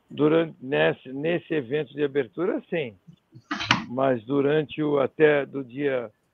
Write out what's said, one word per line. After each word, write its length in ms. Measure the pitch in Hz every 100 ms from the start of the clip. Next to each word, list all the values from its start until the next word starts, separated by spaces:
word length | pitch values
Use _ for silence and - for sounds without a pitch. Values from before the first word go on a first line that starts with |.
| _
durante, 460 | 120 151 160 165 -
nesse, 520 | 127 147 160 143 131
nesse 400 | 135 156 175 -
evento 400 | 160 113 147 139
de 100 | 139
abertura, 580 | 147 139 120 - 180 277 -
sim. 240 | 170 127 101 - - _ - _ 294 - - -
Mas 360 | 123 135 123
durante 600 | 107 143 135 113 113 -
o, 160 | 151 143
até 460 | 127 - 151 147 135
do 180 | 135
dia 480 | 127 127 143 131 113 - _